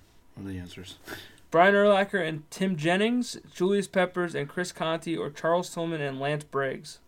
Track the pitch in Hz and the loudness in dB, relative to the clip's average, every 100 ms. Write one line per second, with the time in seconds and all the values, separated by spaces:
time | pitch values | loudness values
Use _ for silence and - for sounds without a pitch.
0 | _ _ _ - 98 92 90 - 92 - | _ _ _ -14 -10 -10 -10 -14 -18 -18
1 | - - - - - 160 190 202 208 196 | -16 -16 -16 -20 0 6 8 8 6 4
2 | 196 196 160 156 - - 190 165 160 185 | 2 0 -2 -4 -8 -4 -2 0 2 2
3 | 220 247 240 - - - 185 202 190 196 | 2 0 -2 -8 -12 -2 2 2 0 0
4 | 180 180 175 156 143 - 180 - 160 165 | 0 0 -4 -4 -6 -6 -6 -4 -4 -4
5 | 170 160 - 147 165 175 175 175 165 160 | -4 -4 -6 -4 0 2 0 -6 -4 -4
6 | 143 135 139 151 147 139 135 - - - | -4 -4 -4 -4 -4 -4 -4 -4 -12 -20